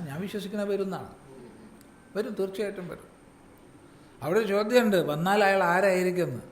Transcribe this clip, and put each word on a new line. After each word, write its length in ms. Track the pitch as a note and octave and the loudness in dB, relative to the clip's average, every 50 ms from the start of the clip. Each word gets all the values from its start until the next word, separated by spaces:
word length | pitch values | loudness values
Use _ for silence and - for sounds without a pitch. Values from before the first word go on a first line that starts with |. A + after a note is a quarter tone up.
| F3 | -10
ഞാൻ 100 | C#3+ C3+ D#3+ G3 | -8 -8 -8 -8
വിശ്വസിക്കണ 360 | F#3+ - G#3 F3+ G3 G#3 G#3 G3+ G3+ | -6 -6 -8 -8 -6 -6 -4 -2 -2
വരുന്നാണ്. 400 | G3 G3 G3 F#3+ F3+ C#3+ A#2+ - - - - C#3 C3+ - - - - - - - - - - - - - - - - | -2 -2 -2 -4 -4 -8 -10 -12 -16 -20 -20 -20 -20 -20 -20 -20 -20 -20 -20 -20 -20 -20 -20 -20 -20 -20 -20 -10 -6
വരും, 180 | F#3+ A3+ B3+ G#3 F#3 | -6 -6 -4 -4 -4
തീർച്ചയായിട്ടും 460 | F#3+ F#3+ - - G#3+ G3 G3 F#3+ F#3 D#3+ | -4 -4 -4 -6 -6 -6 -6 -8 -10 -12
വരും. 160 | - - - - - - - - - - - - - - - - - - - - - - - - - - B2+ | -12 -14 -16 -20 -20 -20 -20 -20 -20 -20 -20 -20 -20 -20 -20 -20 -20 -20 -20 -20 -20 -20 -20 -20 -18 -10 -4
അവിടെ 140 | D3 F3+ - | 0 0 2
ഒരു 60 | G#3+ G3 G3 | 2 2 2
ചോദ്യമുണ്ട്, 460 | G3+ G#3+ G#3+ B3 B3 A#3 G#3+ G3 F3 D#3 C#3+ | 0 2 4 4 4 4 6 4 2 2 2
വന്നാൽ 280 | D3 D3+ E3+ F#3+ G3+ G#3 G3+ | -2 -2 0 2 4 4 4
അയാൾ 140 | G3 G3 G3 F#3 E3+ F3 | 4 4 4 4 4 4
ആരായിരിക്കുമെന്ന്. 680 | F#3 G3+ G3 F#3 F#3 F3+ F#3 F3+ F3 E3 C#3+ B2+ A2 - - | 4 4 4 4 4 2 0 0 0 -2 -2 -4 -8 -10 -14